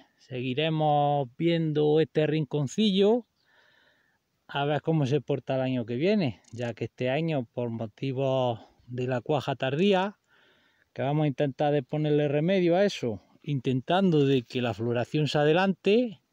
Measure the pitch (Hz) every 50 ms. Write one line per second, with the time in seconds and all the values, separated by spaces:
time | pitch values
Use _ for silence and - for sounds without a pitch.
0 | - _ _ _ _ - 131 127 123 131 123 139 156 160 160 156 156 151 147 147
1 | 147 143 147 143 139 120 - - 165 165 170 165 165 156 151 151 151 147 151 160
2 | 156 - - 156 151 151 151 160 151 - - 147 147 123 - - 220 214 185 190
3 | 196 202 226 247 226 _ _ _ _ _ _ _ _ _ _ _ _ _ _ _
4 | _ _ _ _ _ _ _ _ _ - - 147 143 147 151 139 - 156 165 156
5 | 143 117 143 147 - - 143 131 - - 135 131 131 131 131 127 117 110 120 123
6 | 156 190 214 214 175 127 - - _ - - 113 123 120 110 - 117 113 _ -
7 | 127 127 131 151 165 165 156 139 123 - _ - 120 117 113 113 113 113 - -
8 | 135 135 131 131 135 131 131 131 127 123 113 113 - - _ _ _ - 123 120
9 | 127 127 131 123 - - 151 135 - 147 139 - 135 131 139 151 190 208 196 180
10 | 185 208 202 _ _ _ _ _ _ _ _ _ _ _ _ _ _ _ - -
11 | 123 135 147 151 156 151 127 - 147 143 127 - 151 147 147 147 135 - - 151
12 | 151 151 147 147 147 143 143 147 151 175 196 190 180 170 170 185 208 202 - -
13 | - 120 107 95 - _ _ _ - 160 147 131 - 139 127 131 - - 170 190
14 | 196 185 160 151 139 139 139 131 120 - - 127 123 117 107 - 117 120 117 120
15 | 117 - - 151 151 135 - 151 147 151 156 180 190 196 180 - - 196 202 240
16 | 254 226 175 - _ _